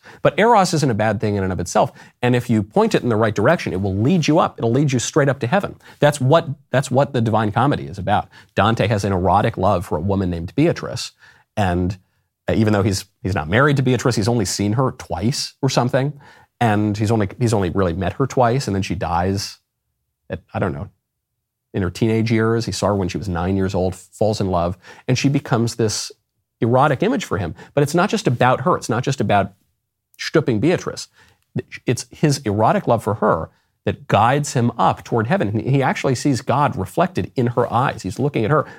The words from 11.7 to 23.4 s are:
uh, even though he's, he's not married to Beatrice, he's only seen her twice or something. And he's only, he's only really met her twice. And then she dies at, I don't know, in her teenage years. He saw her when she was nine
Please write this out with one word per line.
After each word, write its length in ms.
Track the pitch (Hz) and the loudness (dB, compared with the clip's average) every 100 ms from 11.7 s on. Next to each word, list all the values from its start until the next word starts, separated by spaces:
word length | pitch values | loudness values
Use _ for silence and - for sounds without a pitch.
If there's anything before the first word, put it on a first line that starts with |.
| 87 90 92 _ _ _ _ - | 0 -2 -4 _ _ _ _ -2
uh, 60 | |
even 180 | 87 107 | 0 2
though 100 | 101 | 2
he's, 220 | 101 92 - _ | 2 -2 -8 _
he's 120 | 95 | -6
not 140 | 98 76 | -4 0
married 280 | 110 147 139 | 2 2 2
to 60 | |
Beatrice, 340 | 127 120 135 113 | 0 0 0 0
he's 120 | 107 | 0
only 180 | 120 92 | 0 -2
seen 260 | - 101 | -2 -2
her 200 | 117 131 | 0 -2
twice 600 | - - 85 107 - - - | -4 -10 -4 -4 -4 -8 -4
or 80 | 135 | -2
something. 500 | 143 123 127 143 147 - - _ - | 0 0 0 -2 -6 -18 -20 _ -2
And 340 | 113 104 107 104 | 0 2 0 0
he's 140 | 107 | 0
only, 180 | 113 98 - | 0 -2 -2
he's 140 | 117 | 0
only 160 | 107 90 | 0 0
really 240 | 95 92 | 0 -2
met 220 | 82 87 | -2 -4
her 120 | - 135 | -2 -2
twice. 400 | - 120 135 123 | 0 2 0 -2
And 80 | |
then 80 | 95 | -2
she 120 | - | -2
dies 640 | 95 82 85 95 98 - - _ _ _ _ _ _ - | -4 -2 -2 0 -2 -6 -14 _ _ _ _ _ _ -14
at, 100 | - _ | -14 _
I 40 | - | -4
don't 140 | 98 | -4
know, 160 | 71 - _ _ _ _ _ _ _ _ | -4 -10 _ _ _ _ _ _ _ _
in 100 | 107 | -6
her 80 | 90 | -4
teenage 400 | - 113 113 113 | 0 0 0 0
years. 360 | 110 113 117 - | 2 2 0 -2
He 60 | |
saw 160 | - 98 | -2 0
her 60 | |
when 140 | 101 87 | 0 -2
she 100 | 78 | -4
was 100 | 92 | -4
nine 280 | 85 | -2